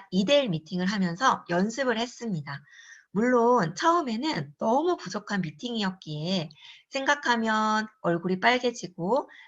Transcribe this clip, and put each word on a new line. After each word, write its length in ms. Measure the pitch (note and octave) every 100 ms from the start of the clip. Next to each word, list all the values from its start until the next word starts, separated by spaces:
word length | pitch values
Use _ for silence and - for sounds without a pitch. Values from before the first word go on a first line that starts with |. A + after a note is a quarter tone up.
| -
이 140 | F3+
대 160 | G#3 C#4+
일 60 | B3+
미팅을 380 | D#3 - F3+ F3+
하면서 580 | G#3+ F3 E3+ B3+ E3+ -
연습을 480 | F3 G#3 B3+ B3+ A3
했습니다. 640 | B3 - A#3 D#3+ C#3+ C#3+ - - - - _
물론 600 | F#3+ B3 B3 A#3 A#3+ F3
처음에는 800 | - E4 F4 C4+ A3 D#4 - C#3 -
너무 380 | A3+ C4 F4 F4
부족한 460 | F#3 G#3 - G3+
미팅이었기에 1040 | D#3+ - A#3+ A3+ G3 F#3 D#3+ D3+ E3 F#3+ D#3+ - - - _
생각하면 1000 | C4+ C4+ C#4+ B3 A#3 A3+ G#3+ G#3+ G#3+ G#3+ _
얼굴이 400 | E3+ E3+ F#3 F#3
빨개지고 880 | A#3 B3 B3+ A#3 - - F3+ C4+ - -